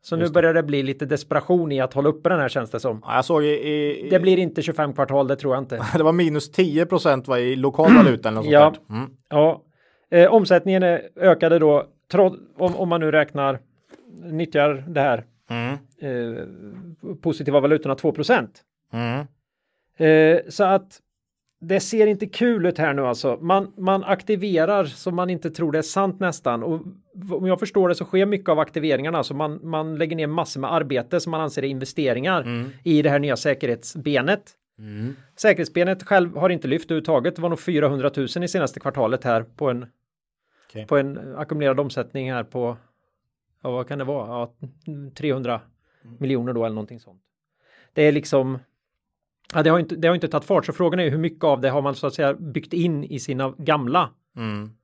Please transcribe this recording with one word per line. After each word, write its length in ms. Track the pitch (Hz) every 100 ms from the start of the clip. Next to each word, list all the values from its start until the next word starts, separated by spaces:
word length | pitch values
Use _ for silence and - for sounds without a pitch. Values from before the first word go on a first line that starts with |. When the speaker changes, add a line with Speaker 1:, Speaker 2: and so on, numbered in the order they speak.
Speaker 1:
Så 140 | - 165
nu 60 |
Speaker 2:
Just 120 | 170
det. 40 | 160
Speaker 1:
börjar 160 | 165
det 80 | 165
bli 200 | 147 143
lite 240 | 135 135 139
desperation 640 | 143 - 143 - 180 160
i 80 | 139
att 120 | 131
hålla 160 | 139 143
uppe 200 | 156 170
den 120 | 175
här, 80 | 131
känns 220 | 135 113
det 100 | 117
som. 200 | 127 110
Speaker 2:
Ja, 100 | -
jag 100 | 120
såg 200 | - 160
i, 40 | 147
i, 600 | 147 147 151 147 143 127
Speaker 1:
Det 100 | 185
blir 180 | 180 180
inte 240 | 175 160
tjugofem 300 | 156 156 147
kvartal, 360 | 147 135 139 135
det 80 | 135
tror 180 | 143
jag 80 | 131
inte. 200 | 135 117 117
Speaker 2:
<laughs> 80 | 160
Det 60 |
var 100 | 156
minus 380 | 170 165 151 -
tio 360 | - 185 147 170
procent 420 | 185 165 131 135
var 100 | 123
i 180 | 123 131
lokal 380 | 139 135 160
valuta 340 | 240 180 117 110
eller 80 | 110
något 80 |
sånt 80 | 147
Speaker 1:
Ja. 220 | 147 151 156 _
Speaker 2:
där. 80 | 107
Mm. 140 | 135 135 _
Speaker 1:
Ja. 340 | 147 156 156 _ _ _ _ _
Eh, 220 | 175 175
omsättningen 480 | 226 180 175 185 190
är, 200 | 180 170 - -
ökade 420 | 185 160 165 170
då, 280 | 156 147 - _ _
tro-, 240 | 175 185 185 - -
om, 180 | 180 175
om 120 | 180
man 120 | 170
nu 100 | 156
räknar, 480 | 151 143 143 139 127 _ _ _ - _ -
nyttjar 600 | 170 156 160 147 147 135 147
det 120 | 151
här, 240 | 139 117 113 _ _
Speaker 2:
Mm. 240 | 117 120 139 _ _
Speaker 1:
eh, 440 | 143 123 117 113 - - - 185 175 160 - 160
positiva 380 | 165 143 143 143
valutorna 340 | 139 151 143
två 180 | 135 160
procent. 500 | 151 151 233 110 _ _ _ _
Speaker 2:
Mm. 340 | 113 117 127 147 _ _ _ _ _ _ -
Speaker 1:
Eh, 440 | 160 156 156 170 180
så 160 | -
att 360 | 190 190 190 - _ _ _ _ _ _
det 200 | 165 190
ser 260 | 190 226 214
inte 200 | 202 208
kul 400 | - 240 220 175
ut 120 | 175
här 140 | 156
nu 80 | 139 127
alltså. 320 | 117 135 117
Man, 320 | 170 196 190 -
man 280 | 185 196
aktiverar 800 | 190 190 - 208 208 170 170 202
som 300 | 156 - 185 175
man 140 | 180
inte 200 | 175 170
tror 220 | 160 160
det 60 | 156
är 40 |
sant 380 | 156 196 196 190
nästan. 420 | 185 147 131 117
Och 180 | 117 160 180 - _
v-, 200 | 185 196
om 120 | 165 185
jag 140 | 185
förstår 280 | 202 202 180
det 60 |
så 100 | 170
sker 220 | - 185 196
mycket 220 | 196 185
av 100 | 156
aktiveringarna. 640 | 151 165 151 131 147 165
Så 100 | 123
man, 260 | 143 151 151
man 360 | 165 160 156 151
lägger 180 | 160 165
ner 100 | 151
massor 340 | 165 160 135
med 120 | 131
arbete 480 | 165 143 127 117 175
som 100 | 170
man 100 | 160
anser 220 | 156 143
är 20 | 135
investeringar 760 | 135 131 - 139 120 156 180
Speaker 2:
Mm. 280 | 117 120 131 -
Speaker 1:
i 180 | 175 151
det 80 | 147
här 80 | 143
nya 180 | 143 120
säkerhetsbenet. 1080 | 151 135 127 117 - 160 143 139 135 202 - _ _ _
Speaker 2:
Mm. 380 | 107 104 117 139 _ -
Speaker 1:
Säkerhetsbenet 680 | 214 180 160 180 175 190
själv 340 | - 196 170 143
har 140 | 180
inte 180 | 175 131
lyft 160 | 160 -
överhuvudtaget. 460 | 160 160 147 120 -
Det 60 |
var 60 | 170
nog 120 | 170
fyrahundratusen 840 | - 156 147 139 139 143 131 175
i 60 | 175
senaste 320 | 190 139 -
kvartalet 440 | 139 135 113 127
här 180 | 127 113
på 280 | 113 - 143
en, 160 | 123 120 _ _ _ _ _ _ _ _
Speaker 2:
Okej. 180 | 110 104
Speaker 1:
på 100 | 143
en 400 | 139 139 135 139
ackumulerad 440 | 151 151 139 131
omsättning 520 | 143 - 117 139 131
här 120 | 123
på, 320 | 117 127 120 117 _ _ _ _ _ _ _ _
ja, 80 | 131
vad 180 | 123 127
kan 100 | 143
det 60 |
vara? 220 | 131 143 107
Ja, 260 | 123 120 _ 131 _ - 147 139 -
trehundra 440 | 147 135 120 113 _ _ _ _ 113 120
miljoner 340 | 135 131 120
då 120 | 117
eller 100 | 113
någonting 260 | 110 107 117
sånt. 200 | _ 92 _ _ _ _ _ _ _
Det 100 | -
är 100 | 151
liksom, 460 | 147 147 139 131 131 _ _ _ _ _ _ _ _ _
ja, 80 | -
det 80 | 156
har 80 | 170
inte, 180 | 160 160
det 120 | 165
har 60 |
inte 140 | 175 160
tagit 160 | 151
fart, 220 | - 196 -
så 60 |
frågan 280 | 147 175 180
är 40 |
ju 60 | 165
hur 80 | 147
mycket 260 | 165 165
av 160 | 160 135
det 80 | 131
har 120 | 139
man 120 | 139
så 120 | 135 143
att 80 |
säga 200 | - 139
byggt 380 | 139 156 139 -
in 320 | 175 170 147
i 140 | 147 139
sina 360 | - 127 135 131
gamla 520 | 151 151 120 170 151 _ _ -
Speaker 2:
Mm. 340 | 110 104 107 113